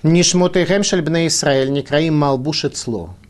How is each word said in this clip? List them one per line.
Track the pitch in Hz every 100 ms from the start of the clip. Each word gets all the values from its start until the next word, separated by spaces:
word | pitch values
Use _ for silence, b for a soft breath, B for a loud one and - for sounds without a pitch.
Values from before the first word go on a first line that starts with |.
"Нишмотехем | 156 170 175 180 180 185 160 196
шель | 202 190
бней | 156 165 165
Исраэль, | - 151 135 131
некраим | 143 139 147 160 151
малбушет | 143 135 135 151 143 -
сло". | - 107 82 92 -